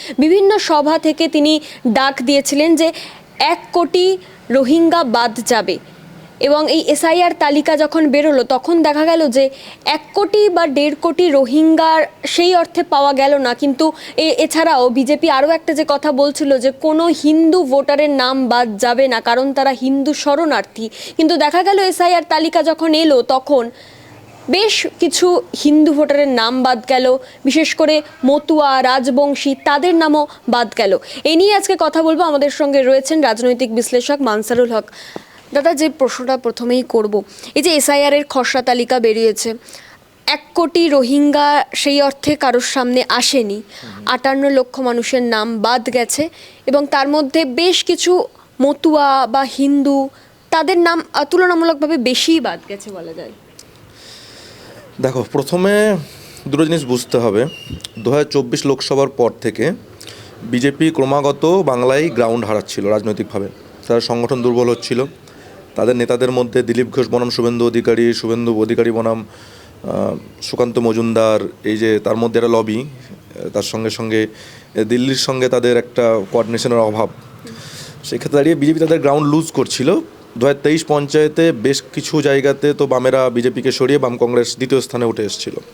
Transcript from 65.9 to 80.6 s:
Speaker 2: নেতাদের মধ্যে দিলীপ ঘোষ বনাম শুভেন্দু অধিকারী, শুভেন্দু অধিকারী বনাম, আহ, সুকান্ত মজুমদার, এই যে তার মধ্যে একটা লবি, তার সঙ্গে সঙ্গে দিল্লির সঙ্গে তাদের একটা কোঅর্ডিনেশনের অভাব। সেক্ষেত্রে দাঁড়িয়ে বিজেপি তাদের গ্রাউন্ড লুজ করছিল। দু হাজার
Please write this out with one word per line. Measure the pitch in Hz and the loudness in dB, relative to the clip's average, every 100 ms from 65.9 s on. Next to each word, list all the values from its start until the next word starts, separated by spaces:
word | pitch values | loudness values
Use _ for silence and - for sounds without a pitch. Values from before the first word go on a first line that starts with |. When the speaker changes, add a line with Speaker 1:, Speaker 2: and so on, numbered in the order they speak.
| 123 | 0
Speaker 2:
নেতাদের | 120 123 127 | 0 0 0
মধ্যে | 127 123 123 | 0 -2 0
দিলীপ | 117 120 123 | 0 0 -2
ঘোষ | - 117 | -2 -2
বনাম | 120 123 | -2 -2
শুভেন্দু | 120 120 120 120 | -2 -2 0 0
অধিকারী, | 117 117 117 120 | 0 0 2 2
শুভেন্দু | 117 113 117 117 110 | 0 -4 -4 -2 0
অধিকারী | 107 117 117 | 0 0 0
বনাম, | 113 113 113 107 - - - - - | 0 -2 -4 -8 -18 -20 -20 -20 -18
আহ, | - 95 101 - - - | -10 -6 -6 -6 -12 -18
সুকান্ত | - - 123 120 | -10 -4 -2 0
মজুমদার, | 117 113 113 113 110 107 101 - | -2 0 -2 0 2 0 -2 -8
এই | 104 107 | -6 -2
যে | 110 104 | 0 0
তার | 113 113 | 0 -2
মধ্যে | 117 113 | -2 0
একটা | 117 | 0
লবি, | 113 110 107 147 131 - - - - - | 0 -2 -4 -8 -14 -20 -20 -20 -14 -8
তার | 104 | -6
সঙ্গে | 101 110 110 | -6 -6 -6
সঙ্গে | - 113 110 107 - - - - - 110 | -6 -4 -2 -4 -6 -20 -20 -12 -4 -2
দিল্লির | 123 131 131 | 0 -2 -2
সঙ্গে | - 131 127 | -4 -2 0
তাদের | 127 120 120 | 0 2 0
একটা | 113 - 117 113 98 | -2 0 0 0 -2
কোঅর্ডিনেশনের | 120 110 117 131 120 | -2 -2 -2 -2 0
অভাব। | 110 107 104 - - - - - - - - - | 0 0 -4 -8 -20 -20 -20 -20 -20 -18 -20 -18
সেক্ষেত্রে | - 123 - 147 | -10 -8 -4 0
দাঁড়িয়ে | 147 160 | 2 2
বিজেপি | 147 160 | 0 0
তাদের | 156 160 | 2 0
গ্রাউন্ড | 139 143 147 | 0 0 0
লুজ | 151 160 | 0 -2
করছিল। | - 127 - 131 285 - - - 117 | -4 -4 -2 0 0 -2 -14 -16 -2
দু | 135 | -2
হাজার | 143 | 0